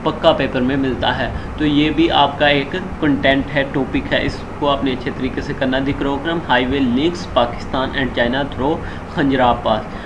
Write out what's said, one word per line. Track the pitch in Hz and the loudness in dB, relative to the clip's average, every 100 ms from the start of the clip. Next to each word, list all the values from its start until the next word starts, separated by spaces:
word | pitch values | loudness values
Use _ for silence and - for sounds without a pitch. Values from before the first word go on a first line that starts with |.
| 160 | -4
पक्का | 151 165 | 2 2
पेपर | 151 135 135 | 4 0 0
में | 123 139 | 0 2
मिलता | 131 117 120 | 0 0 0
है। | 131 117 - - - | 0 -2 -4 -8 -2
तो | 151 | 2
ये | 143 156 | 4 2
भी | 151 165 | 4 4
आपका | 139 139 - 147 | 4 4 4 4
एक | 143 139 185 | 4 0 -4
कंटेंट | 185 - 156 135 139 135 135 | -6 -2 0 2 4 2 2
है, | 143 135 | -2 0
टॉपिक | - 98 139 - | -2 -2 -2 -2
है, | 131 135 | -2 -2
इसको | - - - 147 | -4 -8 -2 0
आपने | 139 139 | 0 0
अच्छे | 123 - | -2 -6
तरीके | - 127 - | -4 -4 -4
से | - | -6
करना। | 139 131 131 139 | -2 0 0 0
The | |
Karakoram | 139 139 139 156 170 160 | -2 -2 -2 -2 -4 0
highway | 127 127 139 131 120 | 2 2 0 2 2
links | 160 175 - - | 0 -2 -2 0
Pakistan | 151 - - 135 131 139 | 0 -2 -6 -4 -2 -2
and | 127 131 | -2 0
China | 120 135 143 - | 0 0 -4 -2
through | 135 160 - - - - | -2 -2 -6 -10 -8 -2
खंजराब | 143 135 131 117 - | 2 4 4 2 0
पास, | 110 - - | -2 -2 -10